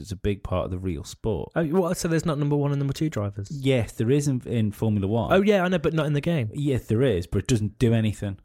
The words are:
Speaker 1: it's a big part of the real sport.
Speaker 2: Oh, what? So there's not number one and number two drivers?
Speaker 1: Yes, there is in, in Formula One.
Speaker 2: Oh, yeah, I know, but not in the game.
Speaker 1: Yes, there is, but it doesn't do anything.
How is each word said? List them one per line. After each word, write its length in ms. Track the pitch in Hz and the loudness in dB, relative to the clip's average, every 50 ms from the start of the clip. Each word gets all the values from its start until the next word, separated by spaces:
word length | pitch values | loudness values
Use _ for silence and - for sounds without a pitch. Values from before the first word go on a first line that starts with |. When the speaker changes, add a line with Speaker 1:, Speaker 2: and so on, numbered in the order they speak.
| 78 | -10
Speaker 1:
it's 80 | - | -10
a 60 | 90 | -10
big 260 | 90 - 107 101 95 - | -4 -2 -2 -2 -2 -4
part 220 | - 92 90 - | -4 -2 -2 -2
of 80 | - 92 | -2 -4
the 80 | 90 | -4
real 240 | 92 95 85 69 - | -4 -4 -4 -4 -8
sport. 480 | - - - - 113 104 76 57 - - | -10 -14 -8 -4 -4 -4 -4 -4 -4 -4
Speaker 2:
Oh, 100 | - 170 | -2 -2
what? 300 | 147 156 190 185 - 185 | 0 0 0 0 0 -2
So 120 | - - 175 | -4 -2 0
there's 180 | 165 160 160 | 0 0 0
not 140 | 170 151 139 | 0 0 0
number 160 | 147 143 147 | 0 2 2
one 160 | 147 143 143 143 | 2 2 2 0
and 80 | 143 | 0
number 120 | 143 135 135 | 0 -2 -2
two 160 | - 160 156 | -2 -2 -2
drivers? 400 | - - 104 101 101 104 101 - 156 | -2 -2 -2 -2 -4 -6 -8 -8 -8
Speaker 1:
Yes, 400 | 143 131 135 131 123 107 - - | -2 0 2 2 2 0 -2 -4
there 180 | - 117 113 | -2 2 2
is 160 | 135 147 143 | 2 4 2
in, 160 | 147 135 123 - | 2 0 -2 -2
in 260 | - 110 117 110 104 101 | -2 0 0 0 0 0
Formula 340 | - - 110 107 104 95 | 0 0 0 2 2 2
One. 260 | 95 107 117 104 - - | 0 0 0 2 2 4
Speaker 2:
Oh, 100 | 196 202 | 4 4
yeah, 200 | 208 208 196 175 | 4 4 2 2
I 60 | 180 | 2
know, 100 | 185 175 | 0 0
but 160 | 143 160 160 | 0 0 0
not 120 | 160 151 | 0 0
in 60 | 151 147 | 0 0
the 80 | 143 | 0
game. 300 | 143 170 170 156 117 107 - | 0 0 0 0 -2 -2 -4
Speaker 1:
Yes, 320 | - 143 147 135 117 - | -4 -2 0 0 -2 0
there 160 | - 110 110 135 | 0 0 2 2
is, 260 | 135 104 85 90 - | 2 2 0 0 -2
but 100 | - 101 | -2 -2
it 80 | - | 0
doesn't 320 | - 131 107 104 101 - - | 2 0 0 0 -2 -2 0
do 160 | 127 113 113 | 2 4 4
anything. 460 | 113 110 110 101 - - 101 95 - | 4 2 0 -2 -2 -6 -8 -8 -8